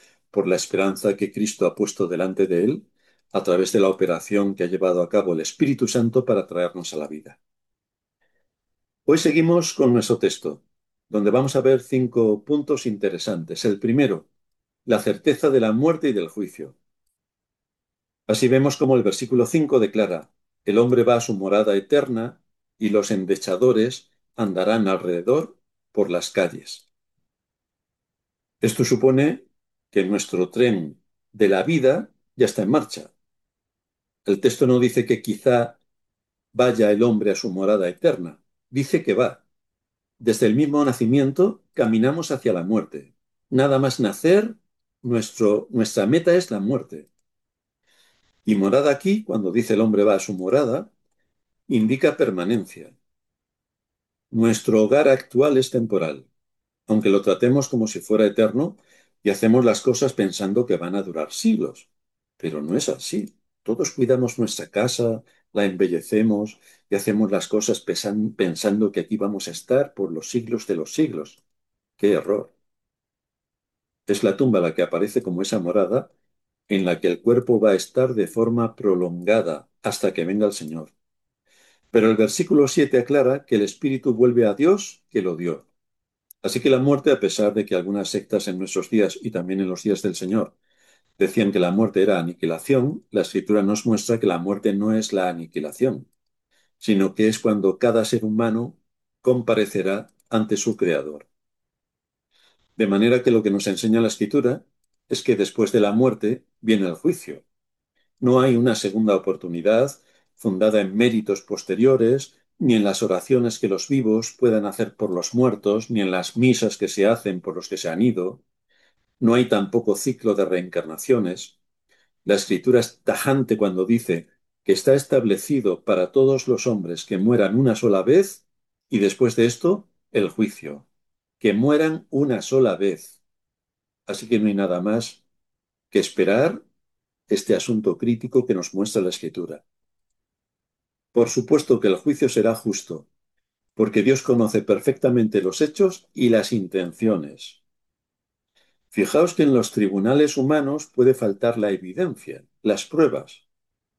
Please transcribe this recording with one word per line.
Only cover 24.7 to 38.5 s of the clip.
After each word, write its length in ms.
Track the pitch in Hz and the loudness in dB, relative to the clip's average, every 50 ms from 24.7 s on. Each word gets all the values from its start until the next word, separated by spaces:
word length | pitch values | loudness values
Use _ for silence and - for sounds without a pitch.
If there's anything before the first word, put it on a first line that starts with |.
| 110 113 104 | 2 2 2
alrededor 720 | 95 95 87 87 90 87 85 87 110 135 156 175 - - _ _ _ _ _ _ _ | 0 0 -2 -2 -2 -4 -2 0 0 0 0 0 -6 -12 _ _ _ _ _ _ _
por 200 | - 110 98 87 | -2 -2 -2 0
las 180 | 87 87 - - | -2 -4 -4 -4
calles". 600 | - 101 92 85 82 80 - - - - _ _ _ _ _ _ _ _ _ _ _ _ _ _ _ _ _ _ _ _ _ _ _ _ _ _ _ _ _ _ _ _ _ _ _ - | -2 -2 -2 -2 -4 -10 -16 -18 -20 -20 _ _ _ _ _ _ _ _ _ _ _ _ _ _ _ _ _ _ _ _ _ _ _ _ _ _ _ _ _ _ _ _ _ _ _ -2
Esto 240 | - 110 - - 123 | -2 0 0 0 0
supone 600 | - 131 110 131 131 131 135 143 156 247 - - _ _ _ _ _ _ _ _ _ | 0 2 2 4 4 4 4 2 0 -2 -4 -10 _ _ _ _ _ _ _ _ _
que 140 | - 101 92 | -2 -2 0
nuestro 440 | 95 104 95 - - - 90 92 90 | 0 -2 -4 -4 -4 -4 -4 -2 -2
tren 500 | - 113 123 120 107 90 80 73 71 _ _ _ _ _ _ _ | 0 0 0 2 0 -2 -4 -8 -12 _ _ _ _ _ _ _
de 180 | - 110 110 95 | -2 0 2 2
la 140 | 98 92 95 | 2 2 2
vida 480 | - 170 147 127 131 147 185 - - _ _ _ _ _ | 0 0 2 4 2 2 2 -2 -10 _ _ _ _ _
ya 100 | - 120 | 0 0
está 160 | 107 - - | 0 0 -2
en 80 | 98 101 | 0 0
marcha. 420 | 135 147 - - - 82 76 - _ _ _ _ _ _ _ _ _ _ _ _ _ _ _ _ _ _ _ _ _ _ - | 0 0 0 -4 -12 -16 -18 -20 _ _ _ _ _ _ _ _ _ _ _ _ _ _ _ _ _ _ _ _ _ _ -2
El 140 | 101 98 98 | -2 0 2
texto 280 | - 120 - - 139 | 2 0 2 2 2
no 120 | 123 123 123 | 4 4 4
dice 260 | 123 120 - 127 110 | 2 2 0 0 0
que 160 | - 117 - - | 0 -2 -2 -2
quizá 560 | 113 107 - - 127 120 120 117 - - _ _ _ _ _ _ _ _ _ _ _ _ _ _ _ - | -6 -6 -2 0 2 2 2 0 -2 -8 _ _ _ _ _ _ _ _ _ _ _ _ _ _ _ -2
vaya 380 | 113 123 127 113 110 110 104 | 0 0 2 2 2 4 4
el 100 | 104 104 | 4 4
hombre 300 | 120 120 110 104 101 104 | 4 2 2 2 0 -2
a 40 | 92 | -2
su 140 | - - 104 | -2 -4 -6
morada 400 | 90 95 98 98 107 101 90 87 | -4 -2 0 0 0 0 0 -2
eterna, 500 | 90 - - 170 - 92 87 80 71 _ _ _ | -2 0 0 0 0 -2 -8 -12 -14 _ _ _